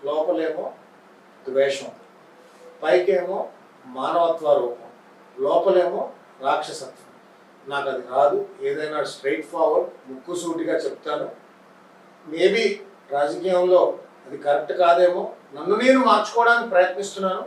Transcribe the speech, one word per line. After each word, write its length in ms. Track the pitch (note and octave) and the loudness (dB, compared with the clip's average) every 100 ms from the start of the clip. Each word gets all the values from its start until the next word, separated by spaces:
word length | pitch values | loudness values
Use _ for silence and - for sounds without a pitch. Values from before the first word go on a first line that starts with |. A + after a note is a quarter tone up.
| C#3 | -4
లోపలేమో 580 | D3+ D#3+ D#3+ D#3+ - - - - - _ - _ _ - | -2 0 0 -2 -4 -8 -10 -20 -20 _ -20 _ _ -6
ద్వేషం, 420 | B2+ C#3 - - - - - - - - - - - | 0 0 0 -8 -18 -20 -20 -20 -20 -20 -20 -20 -8
పైకేమో 540 | - F3+ F3+ F#3 F3+ F#3+ - - - _ B2+ B2+ | 2 2 4 0 -2 -6 -8 -12 -20 _ -18 -8
మానవత్వ 580 | C3+ E3+ E3+ D#3+ D3+ C#3+ | -2 0 0 0 2 2
రూపం, 280 | A#2+ - - - _ _ - B2 C3+ | 2 -6 -16 -20 _ _ -20 -6 0
లోపలేమో 560 | E3+ F#3+ F3+ F3 - - - _ - C3 | 2 4 4 2 -2 -8 -12 _ -10 -4
రాక్షసత్వం. 680 | D3 - D3+ C3 - - - _ _ - _ C3+ | -2 -4 -12 -16 -18 -20 -20 _ _ -20 _ -10
నాకు 160 | C#3+ C3+ | -6 -4
అది 100 | B2+ B2+ | -6 -4
రాదు. 260 | B2+ D3 G3+ G3+ - C3+ | 2 2 2 -6 -6 -6
ఏదైనా 300 | D3 D3+ D3+ C3 | -4 -6 -6 -6
స్ట్రైట్ 340 | - C3+ D#3 D3+ | -6 -4 -4 -6
ఫార్వర్డ్ 380 | E3+ - - - - C3 | -2 2 2 -2 -10 -18
ముక్కుసూటిగా 680 | C3 - F3 E3+ E3 D#3 E3 C3+ | -18 -10 -8 -6 -4 -2 -2 -4
చెప్తాను. 420 | - D#3 D3+ - - - _ _ _ _ - - - D#3 | -8 -8 -8 -8 -12 -20 _ _ _ _ -20 -20 -20 -14
maybe 320 | D#3+ F#3 G#3 A3 - - - _ C#3 | 2 2 4 0 -2 -12 -20 _ -2
రాజకీయంలో 680 | D3 E3 F#3 F3+ F3+ F3+ - - - - - | -2 -2 0 2 6 4 4 -2 -12 -20 -18
అది 120 | - C#3+ | -8 0
కరెక్ట్ 260 | D3 - - | 0 0 0
కాదేమో, 420 | F3 E3+ F3+ F3+ - - - C#3+ | 4 6 4 2 -6 -12 -20 -12
నన్ను 200 | E3 G#3 | -2 0
నేను 180 | B3 C4 B3 | 4 4 6
మార్చుకోవడానికి 600 | G3+ - A#3 A#3 A#3 F#3+ | 2 2 2 4 4 2
ప్రయత్నిస్తున్నాను. 680 | F3+ F3+ F3+ G3 - F#3+ G3 | 2 2 0 -8 -6 -4 -4